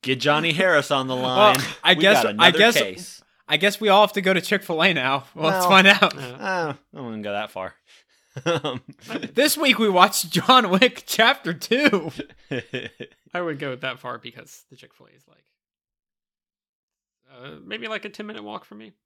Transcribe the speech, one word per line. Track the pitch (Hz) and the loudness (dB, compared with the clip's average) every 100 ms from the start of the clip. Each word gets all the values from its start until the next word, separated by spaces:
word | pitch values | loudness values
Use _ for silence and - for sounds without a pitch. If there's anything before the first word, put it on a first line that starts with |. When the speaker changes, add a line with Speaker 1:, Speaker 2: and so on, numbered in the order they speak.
Speaker 1:
Get | - 131 | -4 -4
Johnny | 143 151 165 | 0 0 0
Harris | 156 190 156 135 | 0 2 2 0
on | 139 131 | -4 -4
the | 127 | -6
Speaker 2:
Well, | |
Speaker 1:
line. | 127 127 123 131 131 - | -2 4 4 4 -4 -4
Speaker 2:
I | - | 0
Speaker 1:
We | 180 | 2
Speaker 2:
guess, | 180 202 | 4 4
Speaker 1:
got | 110 | 2
Speaker 2:
I | |
Speaker 1:
another | 104 175 165 | 4 4 6
Speaker 2:
guess, | 220 180 | 2 2
Speaker 1:
case. | 104 92 90 - _ _ _ | -2 -8 -18 -20 _ _ _
Speaker 2:
I | 151 | -2
guess | 196 202 | -2 0
we | 220 | 2
all | 196 | 4
have | 208 | 4
to | 208 | 2
go | 185 | -2
to | 185 | -2
Chick-fil-A | 180 202 - 160 180 | -2 -6 -4 -2 0
now. | 156 127 135 - | 0 -2 -4 -6
Well, | - 160 | -4 -2
let's | 190 | 0
Speaker 1:
Well, | 180 | 4
Speaker 2:
find | 190 185 | 6 6
out. | 202 180 143 | 6 2 -2
Speaker 3:
Yeah. | 127 | -16
Speaker 1:
uh, | 123 196 185 160 139 _ 160 | -12 -6 -4 -6 -8 _ -16
I | |
wouldn't | 123 110 | -14 -12
go | 104 | -8
that | 101 107 | -8 -8
far. | 101 92 _ | -10 -12 _
<laughs> | _ _ _ _ _ - 165 | _ _ _ _ _ -10 -4
Um, | 165 156 127 - - - - - - | -4 -4 -10 -14 -20 -14 -12 -8 0
Speaker 2:
This | 294 294 | 0 2
week | 302 208 | 0 0
we | 220 | 0
watched | 180 196 - 170 | 4 4 2 -4
John | 175 - 254 214 | -4 4 2 4
Wick | 185 254 - - | 2 2 0 -12
Chapter | - 226 277 - | 0 2 2 -6
Two. | 170 - 247 294 202 156 - - - _ | -10 -4 0 2 0 -4 -12 -16 -18 _
Speaker 1:
<laughs> | 131 - 131 117 _ - _ _ | -10 -8 -10 -10 _ -20 _ _
Speaker 3:
I | 175 | -10
would | 175 151 | -8 -8
go | 147 127 | -10 -8
that | 131 123 | -10 -10
far | 127 120 | -12 -14
because | 120 117 - - _ | -16 -20 -20 -20 _
the | 127 | _
Chick-fil-A | 127 _ _ 131 | -20 _ _ _
is, | _ | _
like, | _ _ _ _ _ _ _ _ _ _ _ _ _ _ _ _ _ _ _ 127 | _ _ _ _ _ _ _ _ _ _ _ _ _ _ _ _ _ _ _ _
uh, | 135 131 151 | -20 -20 -20
maybe, | 185 214 233 | -16 -14 -10
like, | 214 208 | -12 -12
a | |
ten-minute | - 214 214 | -16 -16 -14
walk | 104 214 _ | -14 -14 _
from | 107 | -20
me. | 110 _ | -20 _